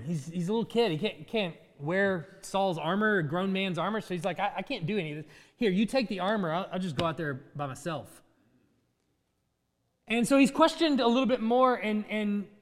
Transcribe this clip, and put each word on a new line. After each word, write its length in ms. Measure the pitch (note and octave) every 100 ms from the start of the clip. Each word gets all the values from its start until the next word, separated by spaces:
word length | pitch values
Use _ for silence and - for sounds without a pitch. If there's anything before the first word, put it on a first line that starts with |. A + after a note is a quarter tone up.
| B2+
He's, 220 | E3+ C#3
he's 200 | F3 F3
a 40 |
little 140 | A3+ G#3
kid. 260 | A3+ A3+
He 80 | D#3
can't, 280 | G3+ F3 D#3
can't 280 | A3+ F3+ D3+ - -
wear 580 | C#3+ F#3 G3 F#3 - -
Saul's 360 | - F#3+ G3 E3
armor, 400 | D3+ G3 G#3+ G3+
a 60 |
grown 280 | D3+ E3+ G3
man's 280 | F#3+ G3 E3+
armor. 200 | E3+ A3
So 140 | -
he's 120 | F3+ F#3
like, 140 | E3+
"I, 140 | G3 F#3
I 40 |
can't 240 | G3 B3+ D#3+
do 120 | G#3+
any 140 | D#3
of 60 | D3+
this. 80 | D3+ - - -
Here, 160 | A#3
you 140 | F#3 A3
take 220 | C4+ G#3+
the 120 | F#3+
armor. 340 | F#3 A3 F3
I'll, 160 | E3 F#3+
I'll 60 | F#3
just 160 | F#3 C3
go 100 | E3
out 120 | D#3
there 160 | D#3 C3+ - C#3+
by 100 | C#3+
myself." 560 | B2 F3 D3+ G2+ - _ _ _ _ _ _ _ _ _ _ _ _ _ _ _ _ _ _ -
And 200 | A#3 A#3
so 100 | C#4
he's 140 | C4+
questioned 480 | - D#4+ D#4+ D#4+ C4+
a 80 | A#3+
little 200 | A#3+ A3
bit 140 | B3
more, 340 | A3 B3 B3+ A3+
and, 300 | G#3+ G#3+ G#3
and 380 | G#3+ G#3 G3+ G3 -